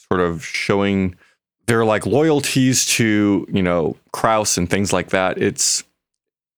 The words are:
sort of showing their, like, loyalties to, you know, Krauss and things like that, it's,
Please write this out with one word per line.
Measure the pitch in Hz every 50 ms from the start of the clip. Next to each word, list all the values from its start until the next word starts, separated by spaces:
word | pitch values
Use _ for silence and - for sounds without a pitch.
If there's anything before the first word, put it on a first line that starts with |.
| _ _
sort | 95 90
of | 90 85 85 78 -
showing | - - - - - 104 98 101 101 98 95 95 90 90 - _ _ _ _ _ _ _ _ _
their, | - 117 113 113
like, | 110 107 101 -
loyalties | 98 104 139 156 160 151 143 123 - - 131 131 131 123 - -
to, | - - - 117 110 104 104 104 101 101 90 - - -
you | 101 92
know, | 90 87 87 78 - - - _ _ -
Krauss | - - 117 110 107 104 - -
and | 92 90 87
things | - 95 101 92 98
like | 90 85 -
that, | - 95 92 90 - - 110
it's, | 104 - - - - - - - _ _ _ _ _ _ _ _ _ _ _ _ _ _